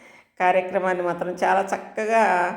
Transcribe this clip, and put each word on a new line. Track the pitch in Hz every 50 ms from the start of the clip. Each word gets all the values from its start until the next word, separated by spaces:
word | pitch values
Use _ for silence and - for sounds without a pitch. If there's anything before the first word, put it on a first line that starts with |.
| - - - - _ _ _ _
కార్యక్రమాన్ని | 185 180 185 185 180 185 190 196 180 185 180 180 175
మాత్రం | 175 170 175 180 180 180
చాలా | 180 196 180 190 190 196 190 196
చక్కగా, | 190 - - - - 220 214 226 226 220 196 185 175 175 175 -